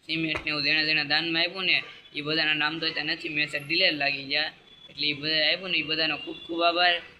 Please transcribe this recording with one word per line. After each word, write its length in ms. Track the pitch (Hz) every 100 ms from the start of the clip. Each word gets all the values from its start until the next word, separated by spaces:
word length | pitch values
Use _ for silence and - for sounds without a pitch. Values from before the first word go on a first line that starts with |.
| -
સિમેન્ટ 380 | 160 160 156
ને 60 | 156
એવું 120 | 151
જેણે 240 | 143 156 151
જેણે 180 | 156
દાનમાં 380 | 143 151 165 165
આપ્યું 240 | 175 190 180
ને, 160 | 147 - - -
એ 60 | 147
બધાના 340 | 147 160 156
નામ 240 | 151 151 160
તો 80 | 160
અત્યારે 260 | 160 151
નથી, 160 | 165 170
મેસેજ 340 | 151 151 151 143
ડિલે 240 | 170 185
લાગી 340 | 151 143 139
ગયા, 280 | 135 147 156 - - - -
એટલે 160 | - 147
એ 60 |
બધા 400 | 139 151 156 151
આપ્યું 180 | 175 185
ને, 80 | 165
એ 40 |
બધાનો 340 | 147 156 160 147
ખૂબ 200 | - 165
ખૂબ 260 | - 170
આભાર. 320 | 170 170 175 175 -